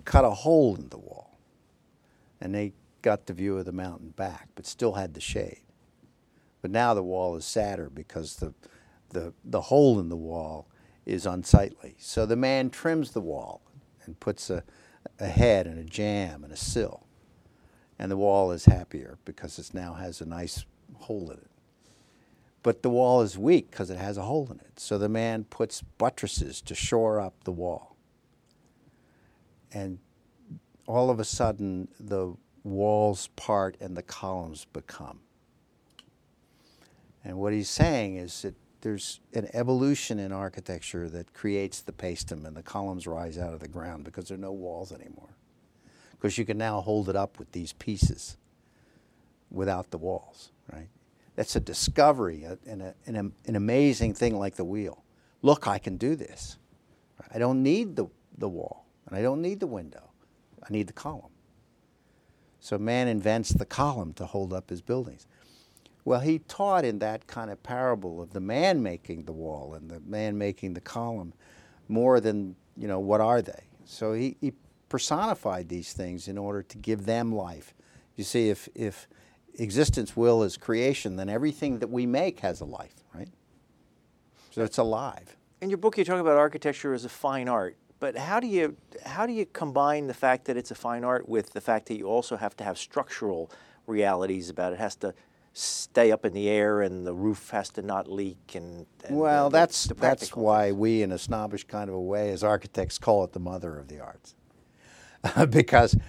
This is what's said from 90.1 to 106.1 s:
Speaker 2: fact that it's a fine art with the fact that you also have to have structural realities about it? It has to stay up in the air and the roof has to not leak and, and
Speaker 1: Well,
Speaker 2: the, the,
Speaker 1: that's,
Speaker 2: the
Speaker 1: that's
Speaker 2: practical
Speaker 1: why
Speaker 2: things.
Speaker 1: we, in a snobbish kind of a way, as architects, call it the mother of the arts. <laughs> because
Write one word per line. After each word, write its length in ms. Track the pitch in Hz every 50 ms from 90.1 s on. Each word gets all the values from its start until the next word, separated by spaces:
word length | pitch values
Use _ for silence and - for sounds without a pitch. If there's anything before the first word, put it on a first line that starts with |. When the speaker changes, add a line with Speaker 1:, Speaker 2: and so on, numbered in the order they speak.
| 120
Speaker 2:
fact 300 | - - 131 127 127 -
that 140 | - 127 123
it's 120 | 120 -
a 40 | 110
fine 300 | - - 120 120 120 120
art 220 | 123 127 - -
with 280 | - 113 110 101 - -
the 60 | 104 -
fact 240 | - 113 110 -
that 100 | - 113
you 100 | 107 107
also 300 | 98 110 120 120 - 123
have 180 | 101 107 104 - -
to 60 | 107
have 120 | 101 92 -
structural 720 | - - - - - - - - 117 104 92 82 82 - - - - - - _ _
realities 640 | - 110 104 101 98 95 90 95 95 95 92 87 85
about 220 | 90 - 90 92 90
it? 40 |
It 40 | 87
has 140 | 110 101 -
to 180 | - - 98 - - _ _ _ _ _ _ _
stay 580 | - - - - - - - _ 120 117 113 107
up 140 | 110 -
in 80 | 107 85
the 160 | 101 101 104
air 320 | 107 107 104 104 104 104 101
and 240 | 95 92 92 90
the 80 | 90 87
roof 340 | 90 98 107 104 101 - -
has 220 | - 107 95 -
to 100 | - -
not 280 | 95 101 98 98 95 -
leak 460 | 95 98 101 95 87 - _ - -
and, 300 | 92 85 87 87 87 - - _ _ -
and 100 | - 143
Speaker 1:
Well, 320 | 147 156 151 147 147 143 143
Speaker 2:
the, 40 | 139
the, 60 | 160
Speaker 1:
that's, 260 | 170 160 - - -
Speaker 2:
the 100 | - -
Speaker 1:
that's 260 | - 123 127 135 -
Speaker 2:
practical 220 | - - - 123 110
Speaker 1:
why 240 | 107 107 107 104
Speaker 2:
things. 100 | 101 101
Speaker 1:
we, 260 | 98 107 113 113 110 104
in 100 | 95 92
a 60 | 87
snobbish 460 | - - 113 110 107 104 104 98 -
kind 240 | - - 104 104 101
of 80 | 95
a 40 | 92
way, 300 | 90 90 98 104 107 104
as 140 | 98 87 104
architects, 540 | 104 107 101 - 107 - - 95 82 - -
call 260 | - - 110 101 92
it 80 | 87 -
the 80 | 95
mother 380 | 87 90 92 92 87 85 78 76
of 100 | 71 67
the 120 | 76 76
arts. 340 | - - - - _ - - _ _ _ _ _ _ _ _ _ _ - - - - - - - - - -
<laughs> 160 | - 160 143
because 460 | 117 156 139 - - 120 117 117 - - - -